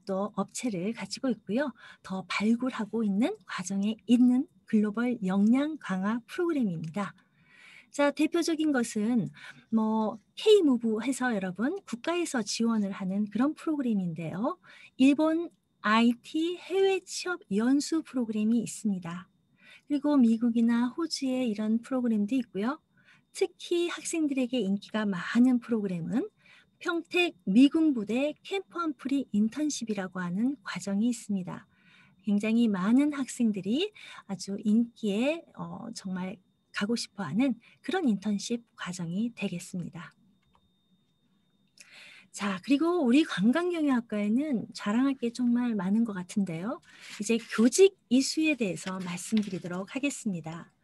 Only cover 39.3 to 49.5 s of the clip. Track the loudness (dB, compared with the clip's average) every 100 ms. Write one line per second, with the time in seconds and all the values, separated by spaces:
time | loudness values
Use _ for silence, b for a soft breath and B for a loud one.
39.3 | -4 -8 -8 -10 -10 -10 -12 -16 _ _
40.3 | _ _ _ _ _ _ _ _ _ _
41.3 | _ _ _ _ _ B B B B B
42.3 | -6 -4 -4 0 2 2 2 4 4 4
43.3 | 2 2 4 0 0 2 0 0 -2 0
44.3 | 0 0 -2 -4 -6 -2 2 2 0 -4
45.3 | -2 0 2 0 -2 0 2 0 -2 -4
46.3 | -2 -2 -4 -6 -8 B B B B -2
47.3 | -2 -2 2 4 8 6 6 _ 2 2
48.3 | 0 0 0 -2 -2 -6 -6 -6 -8 -2
49.3 | -2 0